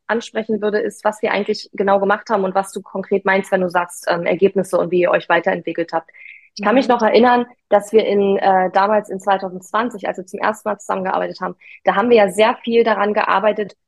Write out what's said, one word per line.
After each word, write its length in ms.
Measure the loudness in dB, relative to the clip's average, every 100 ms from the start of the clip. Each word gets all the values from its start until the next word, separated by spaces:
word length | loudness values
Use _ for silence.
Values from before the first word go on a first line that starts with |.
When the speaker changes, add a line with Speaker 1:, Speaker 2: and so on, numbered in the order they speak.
| -6
Speaker 1:
ansprechen 540 | -6 -6 -8 -6 -4
würde, 180 | -2 -2
ist, 260 | -4 -4
was 180 | -4 -2
wir 100 | -2
eigentlich 380 | -2 -2 -6 -6
genau 280 | -4 0 2
gemacht 280 | 2 -2 -2
haben 160 | -2
und 100 | -2
was 160 | -2 -4
du 100 | -8
konkret 420 | -12 -10 -4 -2
meinst, 260 | 0 0 0
wenn 120 | -2
du 80 | 0
sagst, 360 | -2 -4 -6 -4
ähm, 160 | -2 -2
Ergebnisse 500 | 2 2 0 -2 -2
und 140 | 0
wie 100 | 0
ihr 100 | 2
euch 200 | 0 0
weiterentwickelt 640 | 0 0 -4 -6 -6 -4
habt. 160 | -6 -8 -20 -20 -20 _
Ich 80 | -4
kann 120 | 0
Speaker 2:
Mhm. 60 | 2
Speaker 1:
mich 80 | 2
noch 120 | 2
erinnern, 460 | 4 4 4 4 0 _ 0
dass 220 | 0 2
wir 120 | 2
in, 320 | 2 2 2 2
äh, 340 | 2 2 2
damals 360 | 2 2 0 -2
in 120 | -6
zweitausendzwanzig, 840 | -2 -2 -4 -12 -6 -4 -4 -6 -8
als 120 | -10
wir 80 | -10
zum 120 | -6
ersten 300 | -4 -4 -6
Mal 100 | -8
zusammengearbeitet 600 | -6 -6 -4 -4 -4 -8
haben, 160 | -10 -12 -20 -6
da 100 | -2
haben 160 | 2 4
wir 80 | 4
ja 120 | 4
sehr 280 | 2 0 0
viel 220 | 0 2
daran 300 | 2 2 0
gearbeitet, 600 | -2 0 0 0 -2 -6 -12